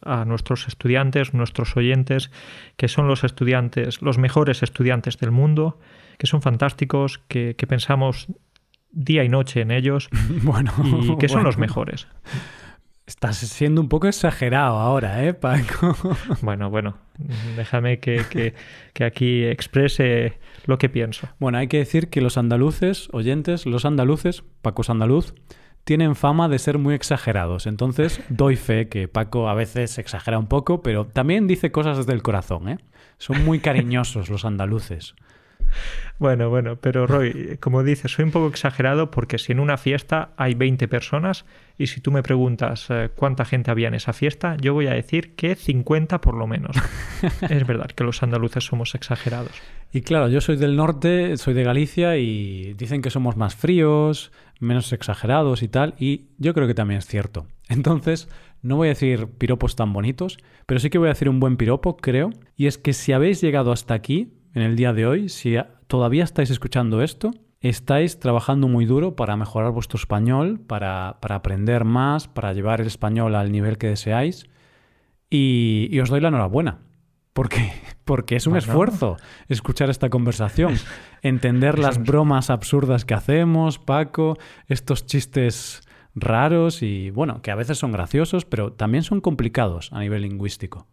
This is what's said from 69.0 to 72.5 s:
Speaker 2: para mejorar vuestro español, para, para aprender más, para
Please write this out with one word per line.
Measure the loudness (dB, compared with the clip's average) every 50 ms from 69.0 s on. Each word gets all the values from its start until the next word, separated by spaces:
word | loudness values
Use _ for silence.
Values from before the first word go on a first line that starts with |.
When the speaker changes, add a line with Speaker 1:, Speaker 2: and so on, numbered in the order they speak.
| 2 0 -2
Speaker 2:
para | -2 -2 -2 -2
mejorar | -2 -4 -4 -2 -2 0 0 -2
vuestro | -2 -4 -4 -6 -6
español, | -4 -2 0 0 2 2 2 2 2 0 -2 -4 -6
para, | -6 -6 -4 -4 -4 -4 -4 -6 -8 -10 -10
para | -8 -6 -6
aprender | -4 -2 -2 -2 0 2 2 2 2 2
más, | 2 2 2 2 2 0 -2 -4 -6
para | -8 -6 -4 -4